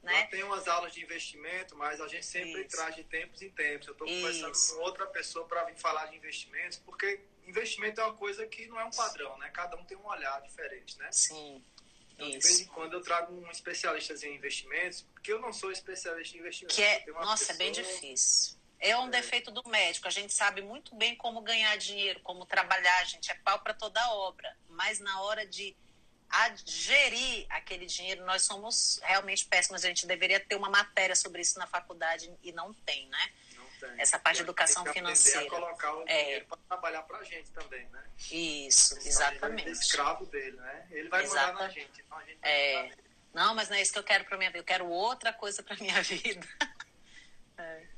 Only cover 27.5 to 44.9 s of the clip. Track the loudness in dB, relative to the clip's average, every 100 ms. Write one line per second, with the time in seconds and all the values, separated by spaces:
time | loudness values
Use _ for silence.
27.5 | -8 -6 -10 -6 -6 -4 -6 -2 2 2
28.5 | 0 -2 2 2 2 2 2 2 -2 2
29.5 | 4 4 0 0 0 0 2 4 4 2
30.5 | -2 4 4 6 2 4 4 2 0 0
31.5 | 0 -2 -4 -4 -4 -2 -2 -6 -12 -12
32.5 | -10 -10 -8 -4 -4 -4 -2 -2 -4 -20
33.5 | -20 -20 -14 -12 0 2 4 4 2 -2
34.5 | 4 4 4 2 -2 4 8 8 8 2
35.5 | -2 -4 -2 -2 -2 2 2 2 -2 -6
36.5 | -16 -8 -4 -4 -4 -8 -12 -10 -12 -10
37.5 | -10 -10 -10 -12 -12 -12 -10 -6 -2 -2
38.5 | -4 6 8 8 6 4 6 6 2 -2
39.5 | -2 -4 0 2 4 2 0 -6 -8 -8
40.5 | -12 -14 -14 -12 -10 0 0 2 2 2
41.5 | 0 -6 -6 -14 -18 -18 -16 -16 -4 2
42.5 | 4 4 0 -4 -12 _ _ _ 2 4
43.5 | 4 2 2 2 0 4 4 4 -2 -2
44.5 | -2 0 0 2